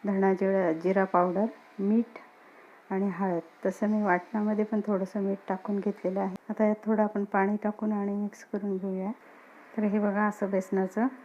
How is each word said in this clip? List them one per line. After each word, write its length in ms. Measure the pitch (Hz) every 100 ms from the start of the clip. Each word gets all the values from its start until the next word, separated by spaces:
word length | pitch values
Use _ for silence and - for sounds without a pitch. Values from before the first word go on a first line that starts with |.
| 190
धणा 280 | 196 196
जिरा, 380 | 190 190 196 180
जिरा 320 | 160 175 190
पावडर, 420 | 190 180 180 175 226 - - -
मीठ 400 | 196 220 233 - - - - - - - -
आणि 160 | 190 202
हळद, 580 | 175 190 170 - - 196
तसं 200 | 185 208
मी 160 | 214
वाटणामध्ये 600 | 208 180 180 220 208 214
पण 160 | 214 214 202
थोडंसं 340 | 196 190 214
मीठ 180 | 196 196 -
टाकून 320 | 190 - 202
घेतलेलं 400 | 202 196 180 190
आहे. 160 | 190 185 -
आता 140 | 214
यात 120 | 214 214
थोडं 180 | 214 214
आपण 220 | 208 208
पाणी 320 | 202 202 190 208
टाकून 300 | 208 214 214
आणि 200 | 208 202
मिक्स 320 | 202 208 -
करून 320 | - 208 202 190
घेऊया. 340 | 196 185 190 247 - - - - - -
तर 60 |
हे 160 | 214 208
बघा, 240 | 208 196
असं 280 | 208 202 196
बेसनाचं 560 | 196 190 190 190 208 254 254